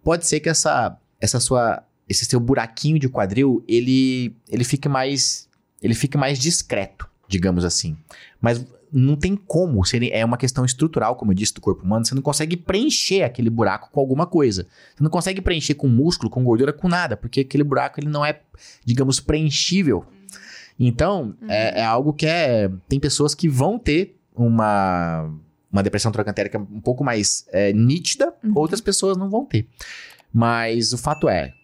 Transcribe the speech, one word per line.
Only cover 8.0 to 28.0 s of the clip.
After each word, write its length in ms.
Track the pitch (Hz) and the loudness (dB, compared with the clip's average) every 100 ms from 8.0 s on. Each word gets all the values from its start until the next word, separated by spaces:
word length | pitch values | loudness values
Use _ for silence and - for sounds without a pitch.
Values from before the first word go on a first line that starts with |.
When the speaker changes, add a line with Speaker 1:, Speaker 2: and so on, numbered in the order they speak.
| _ - - _ | _ -20 -20 _
Speaker 1:
Mas 240 | 117 120 127 - _ | -2 -2 -6 -20 _
não 220 | 135 131 147 | 2 2 2
tem 180 | 180 | 0
como, 480 | 202 - 165 180 113 92 | -4 -2 -2 0 0 0
se 100 | 117 | 0
ele, 140 | 120 | 0
é 100 | 110 | 0
uma 140 | 117 120 | 0 0
questão 300 | 127 - 127 | -2 -2 -2
estrutural, 500 | - 160 - 110 127 | 0 -2 0 -2 -2
como 160 | 107 | 0
eu 20 | |
disse, 200 | 95 104 | 0 0
do 80 | - | -2
corpo 200 | - 95 | -4 -2
humano, 220 | 90 113 | 0 0
você 100 | 113 | 0
não 60 | 135 | -2
consegue 380 | 135 139 156 175 | -2 -2 -2 -4
preencher 640 | - 190 294 - - 190 | -2 0 0 0 0 0
aquele 260 | 139 - 113 | 0 0 0
buraco 400 | 113 101 95 - | 2 0 0 -4
com 80 | - | -2
alguma 280 | 135 131 170 | 0 0 0
coisa. 400 | 170 135 95 85 _ - | 2 2 0 -8 _ -20
Você 80 | _ | _
não 60 | 156 | 0
consegue 300 | 180 185 190 | 2 -2 -4
preencher 320 | 190 170 - | -2 -2 -2
com 140 | 147 139 | 0 4
músculo, 400 | 120 156 - 110 | 4 4 0 -4
com 140 | 127 | -2
gordura, 300 | 127 113 139 | 2 2 2
com 140 | 147 180 | 0 -2
nada, 280 | 175 165 107 | 0 -2 -6
porque 240 | 117 - | -4 -4
aquele 240 | 135 147 | -2 0
buraco, 340 | 143 131 131 - | 0 0 -2 -6
ele 100 | 147 | -4
não 120 | 147 | -2
é, 160 | 147 147 _ - - - | -2 -4 _ -20 -20 -10
digamos, 340 | - 127 131 131 | -2 0 2 0
preenchível. 880 | - 156 156 143 - 185 160 92 - - - - - - - - | -2 0 0 -2 0 0 2 0 -2 -20 -20 -20 -20 -20 -20 0
Então, 560 | 123 120 160 202 117 90 | 0 2 0 0 -6 -10
Speaker 2:
Uhum. 100 | 110 | -4
Speaker 1:
é, 300 | 104 110 - | -2 0 0
é 40 | |
algo 280 | 113 117 147 | 0 2 0
que 140 | 147 156 | 0 -2
é, 440 | 170 147 113 98 92 _ | 0 2 2 0 -4 _
tem 120 | 139 | -2
pessoas 340 | 143 - 147 | 0 0 0
que 140 | - 165 | 0 0
vão 300 | 131 151 226 | 2 0 0
ter 380 | - 151 202 _ _ | 0 0 -2 _ _
uma, 960 | - 120 113 107 101 95 90 85 82 78 78 80 _ _ | 0 2 4 4 2 2 2 0 -4 -6 -10 -18 _ _
uma 120 | 101 | 0
depressão 300 | 98 104 117 | 0 0 -2
trocantérica 460 | 107 107 101 101 - | -2 -4 -2 -4 -4
um 220 | 101 104 | -8 -6
pouco 220 | 123 127 | -4 -2
mais, 420 | 139 113 101 - - | -2 0 -2 -4 -2
é, 220 | 92 101 | 0 2
nítida, 600 | 104 120 165 | 4 4 2